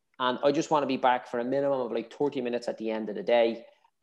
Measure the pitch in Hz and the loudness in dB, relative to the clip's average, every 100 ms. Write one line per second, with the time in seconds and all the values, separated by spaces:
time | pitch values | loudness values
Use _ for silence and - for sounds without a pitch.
0 | _ - 127 120 143 143 - 156 131 127 | _ -4 -2 2 2 2 2 0 2 2
1 | 127 123 - 120 123 135 139 131 117 117 | 2 2 -2 -4 -2 0 0 0 -2 -4
2 | 110 - 143 139 123 120 - - 110 110 | -6 -2 -2 -2 -4 -4 -4 -6 -4 -4
3 | 107 101 98 117 117 110 - _ _ - | -4 -4 2 4 4 0 -12 _ _ -4